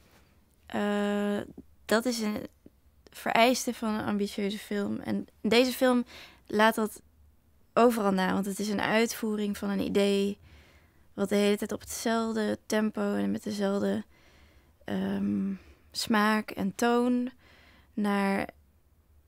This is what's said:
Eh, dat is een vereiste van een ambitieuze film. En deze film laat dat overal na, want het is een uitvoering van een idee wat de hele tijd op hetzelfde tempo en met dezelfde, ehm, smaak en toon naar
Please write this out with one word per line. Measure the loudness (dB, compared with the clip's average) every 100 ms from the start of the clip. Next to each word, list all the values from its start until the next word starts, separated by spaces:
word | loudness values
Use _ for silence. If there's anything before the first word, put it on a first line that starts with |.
| _ -20 _ _ _ _ -8
Eh, | -4 -2 0 0 -2 -2 -2 -6 -12 -20 -12 0
dat | 0 2
is | -2
een | -4 -4 -10 _ -20 _ _ _ -20
vereiste | -8 0 4 4 4 -2
van | -4 -4
een | -4 -2
ambitieuze | -2 -4 -4 -4 -6
film. | -6 -4 -4 -6
En | -6 -6 -6 _
deze | 2 4 4
film | 4 2 2 0 -10 -20 -20 -4
laat | 4 4 4
dat | -2 -6 -20 _ -20 _ _ _ _
overal | 4 6 6 2
na, | 2 2
want | 0 -2
het | -4
is | -4
een | -2
uitvoering | 0 2 0 -2 -4 -2 -2 -4
van | -4
een | -2
idee | 0 2 2 2 0 -4 -14 -20 -20 -20 _ _ _
wat | -6 0
de | 2
hele | 2 2
tijd | -2
op | -8
hetzelfde | -10 -6 -2 0 0 -2 -2 -4 -2
tempo | 0 0 -2 -2 -2
en | -2
met | -4
dezelfde, | -6 -2 0 0 0 -2 -6 -16 -20 -20 -20 -20 _ _
ehm, | -6 -4 -2 -2 -2 -2 -4 -6 -12 -20 _
smaak | -8 0 2 2 0 -2
en | -6 -4 0
toon | 2 2 2 0 -4 -10 -20 -20 -20 -20 _
naar | -4 0 2 2 0 -2 -10 _ _ _ _ _ _